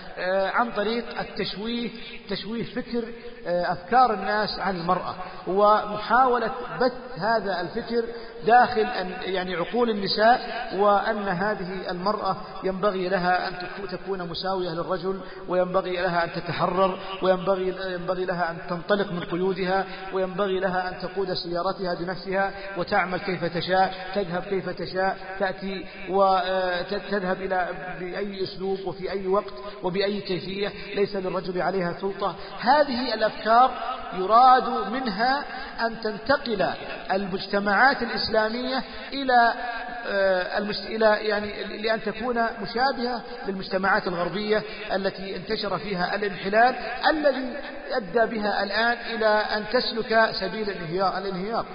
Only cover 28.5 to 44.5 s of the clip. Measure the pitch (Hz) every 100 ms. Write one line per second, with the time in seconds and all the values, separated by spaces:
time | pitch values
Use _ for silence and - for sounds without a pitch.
28.5 | 170 190 190 180 170 180 196 190 196 208
29.5 | - - - 185 190 202 202 - 170 180
30.5 | 190 - - - 202 196 196 185 180 190
31.5 | 175 160 190 175 170 196 196 196 160 -
32.5 | 190 208 302 285 240 254 214 214 - 214
33.5 | 233 254 - - 262 - 185 190 226 254
34.5 | 254 233 240 196 254 254 190 254 285 -
35.5 | - - - 233 226 214 202 - 285 247
36.5 | 196 170 - - - - 190 196 185 -
37.5 | 202 202 196 269 269 233 214 - 220 214
38.5 | 240 254 262 - - - 269 262 247 233
39.5 | 226 240 226 233 240 208 202 190 185 180
40.5 | 208 202 202 - 220 214 214 214 208 208
41.5 | 202 202 214 220 220 208 196 247 233 226
42.5 | 214 202 226 269 247 240 233 - - 196
43.5 | 190 - 190 190 208 190 175 175 190 214